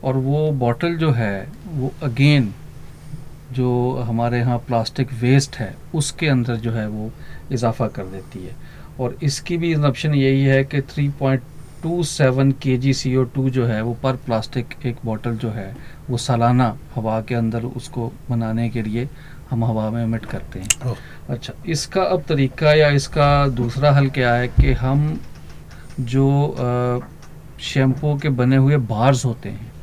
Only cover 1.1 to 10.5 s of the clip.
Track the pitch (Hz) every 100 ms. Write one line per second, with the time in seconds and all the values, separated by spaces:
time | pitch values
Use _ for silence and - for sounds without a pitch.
1.1 | 120 110 98 113 - 196 151 131 - 151
2.1 | 117 139 147 110 - - - - - -
3.1 | - - - - 127 127 123 123 131 113
4.1 | 117 117 120 120 123 - 120 113 - 131
5.1 | 117 123 135 135 - 101 - - 165 143
6.1 | - 160 131 120 117 113 113 107 107 110
7.1 | - - - - 127 113 113 113 - 95
8.1 | 95 - - 90 - - - - - 127
9.1 | - 151 - - 170 170 160 147 127 156
10.1 | 147 135 135 135